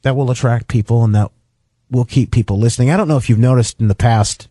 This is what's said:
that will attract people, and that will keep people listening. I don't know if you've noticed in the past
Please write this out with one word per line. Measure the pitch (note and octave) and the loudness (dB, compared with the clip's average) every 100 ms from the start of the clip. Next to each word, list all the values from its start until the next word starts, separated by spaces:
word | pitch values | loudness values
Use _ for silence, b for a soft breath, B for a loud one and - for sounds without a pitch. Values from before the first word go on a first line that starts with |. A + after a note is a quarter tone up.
that | C3+ | -2
will | C3 C3 | -2 -2
attract | B2 B2 A#2 G#2+ | 0 0 -2 -2
people, | A#2 G#2 A#2 | -4 0 0
and | A2+ | 2
that | G#2 G#2 _ _ _ _ _ _ | 0 -2 _ _ _ _ _ _
will | B2 | -4
keep | B2 C3+ A#2+ | 0 -2 0
people | - A2 G2 | -2 0 0
listening. | A#2 - B2+ | 0 2 0
I | F3+ | 0
don't | F3 | 0
know | C#3+ | -2
if | - | 0
you've | A2 | 2
noticed | B2 B2+ A2 - | 2 2 0 -2
in | A2 | -2
the | G2+ | 0
past | A#2+ A2 G#2+ - - | 0 2 0 -6 -18